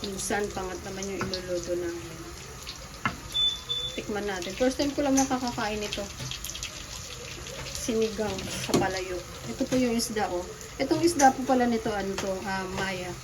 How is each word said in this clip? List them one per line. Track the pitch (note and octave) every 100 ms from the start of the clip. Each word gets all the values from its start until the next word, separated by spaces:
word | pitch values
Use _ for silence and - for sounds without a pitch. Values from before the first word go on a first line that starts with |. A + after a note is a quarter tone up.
| G3+
Minsan, | F#3+ - G#3 G#3 G3
pangat | F#3 F3+ G3
naman | F#3+ G3
yung | F#3+ F#3+
iluluto | F#3 F3+ F3+ F3 F3
namin. | F3 E3+ E3+ D#3+ E4+ - - - - - - - - - - - - - - D4+ - -
Tikman | - G#3 G3+
natin. | F#3+ F3+ F#3+
First | B3+ C4
time | C#4+ C#4
ko |
lang | C#4+ C4+
makakakain | C4+ B3+ B3 A#3+ G#3 G#3+
ito. | G#3 - G3 - - - - - - - - - - - - - - - -
Sinigang | - - A3 A3 G3+ G#3+ F#3+ F3+
sa | F#3+ - F3+
palayok. | F#3+ F#3+ F#3 F3+ - - A#3
Ito | A3+ C4+
po | B3+
yung | B3
isda, | A#3 - G#3+ F#3
oh. | F3 - - - -
Itong | C4+ D#4+
isda | E4+ - C4+ C4
po |
pala | B3+ B3+ A#3+
nito, | A3+ A#3
ano | G#3 G3 G3
to, | G3+ F#3+ F#3+
ah, | F#3+ F#3 F#3+
Maya. | F#3+ F#3 F3+ F3